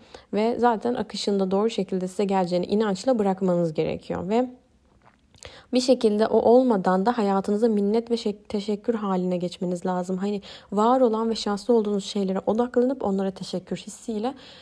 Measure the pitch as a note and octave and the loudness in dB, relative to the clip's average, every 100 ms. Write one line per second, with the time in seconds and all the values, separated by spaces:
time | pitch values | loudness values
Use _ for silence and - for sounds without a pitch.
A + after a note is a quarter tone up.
0 | - - _ G3+ A3 - A#3+ A3 A#3+ B3 | -16 -20 _ -2 0 2 2 2 -2 -4
1 | G#3 G3+ - G3+ F#3+ F#3+ A3 A3+ F#3 F#3 | -6 -6 -2 0 0 0 0 -2 -4 -4
2 | F#3 F#3 G3+ G3 F3 F3 F3+ G#3 A3 F#3+ | -4 -4 0 0 0 -2 0 0 0 0
3 | - A#3+ G3 F#3 F#3+ F3 E3+ D#3 D#3 D#3 | 0 2 2 0 0 2 0 0 -4 -4
4 | - E3+ F3 A3 B3+ B3+ _ _ _ _ | -6 -8 -2 0 0 -6 _ _ _ _
5 | _ _ _ _ - - - B3 B3+ B3 | _ _ _ _ -20 -20 -4 0 4 4
6 | A3 G#3 A3 A3 - A#3+ C4 G#3 F#3 F#3 | 4 2 4 4 6 6 6 2 2 2
7 | G3 A#3+ G3+ G3 G3 G#3 A#3 G#3 G3+ A3+ | 2 0 2 0 0 0 2 2 2 0
8 | A#3 A#3 G#3+ G3+ - G#3+ G3+ G#3 - A3+ | 0 -2 -2 -6 -6 -6 -4 -4 -4 -2
9 | G3+ F#3 F3+ F3+ F3 - F3+ F3+ F#3+ F3+ | -2 0 0 -2 -4 -4 -4 -4 -4 -4
10 | F3+ F#3 G3 G3+ - - - G3+ A3 C4 | -4 -4 -4 -6 -8 -18 -6 0 4 4
11 | B3 G#3+ A3+ A3 - G3+ - A#3 G#3 G3+ | 4 2 -2 -2 -4 -4 2 2 2 -2
12 | G3 G#3 F#3+ F#3+ - G#3+ B3 B3 B3 C4+ | -4 -4 -2 -2 -2 0 0 2 0 0
13 | G#3 G3 G3 F#3+ F#3 F3+ F#3 F3+ - - | -2 -2 -2 -6 -8 -8 -8 -10 -10 -14
14 | - G#3+ A#3 - - - | -8 -6 -6 -8 -16 -20